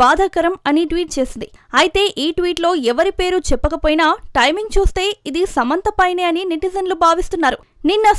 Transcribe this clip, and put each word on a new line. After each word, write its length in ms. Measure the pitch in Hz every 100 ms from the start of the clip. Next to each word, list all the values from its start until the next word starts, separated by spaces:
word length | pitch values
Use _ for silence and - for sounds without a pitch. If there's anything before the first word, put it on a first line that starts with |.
బాధాకరం" 520 | 254 320 392 339 339 370 277
అని 140 | 302 330
ట్వీట్ 200 | 330 320 277
చేసింది. 320 | 262 220 - - _ 269
అయితే 240 | 339 392 403 -
ఈ 40 | 302 330
ట్వీట్లో 320 | 349 339 339 359 233
ఎవరి 200 | 247 370 392
పేరు 200 | 359 370 -
చెప్పకపోయినా 560 | - - 320 311 311 311 440 - 269
టైమింగ్ 360 | 254 370 427 403
చూస్తే 280 | 381 381 392 - 302
ఇది 120 | 302 381 285
సమంత 340 | 240 339 415 403
పైనే 240 | 359 359 349
అని 140 | 339 381
నెటిజన్లు 460 | 320 370 392 370 339
భావిస్తున్నారు. 560 | 339 330 359 349 285 262 _ _ 302
నిన్న 240 | 427 427